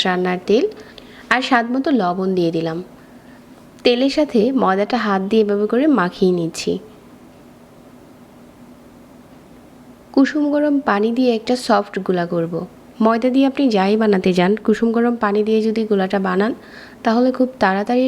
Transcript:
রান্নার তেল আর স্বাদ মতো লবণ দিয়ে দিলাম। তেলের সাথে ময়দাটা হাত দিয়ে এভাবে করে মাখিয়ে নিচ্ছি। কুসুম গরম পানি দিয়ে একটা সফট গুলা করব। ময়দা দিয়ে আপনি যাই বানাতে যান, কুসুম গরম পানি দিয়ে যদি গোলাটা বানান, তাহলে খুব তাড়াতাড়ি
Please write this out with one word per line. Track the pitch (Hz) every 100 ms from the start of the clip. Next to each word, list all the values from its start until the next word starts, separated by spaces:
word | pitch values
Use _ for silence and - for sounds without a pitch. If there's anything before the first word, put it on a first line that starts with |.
| 190
রান্নার | 180 180 180 -
তেল | 214 415 - - - - - -
আর | 240 262
স্বাদ | 240 233
মতো | 262 294 254
লবণ | 180 185 190 185
দিয়ে | 165
দিলাম। | 165 165 165 185 - - - - - - - - -
তেলের | 247 240 277 311
সাথে | 285 226 226 269
ময়দাটা | 185 190 208 240 214
হাত | 190 196
দিয়ে | 220 208
এভাবে | 202 208
করে | 233 311 240
মাখিয়ে | 180 - 185 175
নিচ্ছি। | 165 - - 175 - - - - - - - - - - - - - - - - - - - - - - - - - - - - - - - - -
কুসুম | 277 269 302 294
গরম | 294 294 285 269
পানি | 202 220
দিয়ে | 233 254 220
একটা | 220 247 -
সফট | 208 208 202 190
গুলা | 180 175
করব। | 175 165 170 185 - - - 220
ময়দা | 226 254
দিয়ে | 262 269
আপনি | 269 277 208
যাই | 190 220
বানাতে | 220 196 190 180
যান, | 180 220 -
কুসুম | 208 233 226
গরম | 240 233
পানি | 208 208 208
দিয়ে | 220 220
যদি | 220 214
গোলাটা | 196 190 202 190
বানান, | 185 214 - - - - -
তাহলে | 233 226 254 254
খুব | 254 -
তাড়াতাড়ি | 190 196 208 247